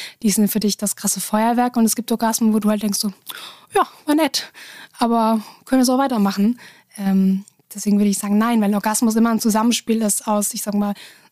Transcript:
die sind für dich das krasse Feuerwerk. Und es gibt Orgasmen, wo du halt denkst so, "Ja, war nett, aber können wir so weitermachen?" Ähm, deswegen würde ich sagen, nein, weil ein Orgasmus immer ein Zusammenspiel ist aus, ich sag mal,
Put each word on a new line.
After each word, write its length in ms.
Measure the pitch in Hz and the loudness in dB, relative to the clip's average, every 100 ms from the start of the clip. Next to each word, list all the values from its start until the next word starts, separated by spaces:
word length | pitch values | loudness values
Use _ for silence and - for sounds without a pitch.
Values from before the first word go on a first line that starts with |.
| - - | -14 -4
die 80 | 220 | -2
sind 200 | 190 202 | 2 0
für 100 | 214 | 0
dich 180 | 208 - | -2 -2
das 180 | 202 - | -6 -6
krasse 240 | 202 196 | -6 -6
Feuerwerk. 580 | - 214 226 240 247 247 | -2 0 2 2 0 2
Und 80 | 226 | 0
es 100 | - | 0
gibt 160 | 226 | -4
Orgasmen, 420 | 226 226 226 220 | -2 -2 0 0
wo 60 | 214 | 2
du 100 | 208 | 0
halt 140 | 214 | 0
denkst 160 | 214 196 | -2 -4
so, 120 | 208 - - - - - _ | -6 -8 -18 -18 -18 -20 _
"Ja, 140 | 415 330 - - | -2 -2 -4 0
war 100 | 302 | 2
nett, 360 | 302 - - - - - - - | 2 -2 -8 -18 -20 -20 -20 -4
aber 440 | 233 233 220 226 - - - | 0 2 2 0 -4 -18 0
können 160 | 262 | 2
wir 40 | 254 | 4
so 120 | 254 | 2
weitermachen?" 640 | 269 233 196 190 202 240 - - _ - | 0 0 0 2 0 0 -10 -20 _ -6
Ähm, 480 | 196 190 190 190 202 _ _ | 0 2 2 0 -4 _ _
deswegen 240 | 202 208 202 | -6 0 2
würde 120 | 208 | 2
ich 100 | 196 | 0
sagen, 180 | 202 208 | 0 0
nein, 240 | 226 233 | 2 2
weil 80 | 202 | 0
ein 60 | 202 | 0
Orgasmus 400 | 214 214 233 226 | -2 0 0 2
immer 160 | 233 | 2
ein 80 | 220 | 2
Zusammenspiel 600 | 233 214 233 220 - 220 | 0 2 2 0 -2 -2
ist 260 | 214 - - | 0 -2 -2
aus, 260 | 208 208 | -2 -2
ich 80 | 214 | -6
sag 120 | - | -4
mal, 200 | 202 208 202 - - _ | -2 -2 -6 -12 -20 _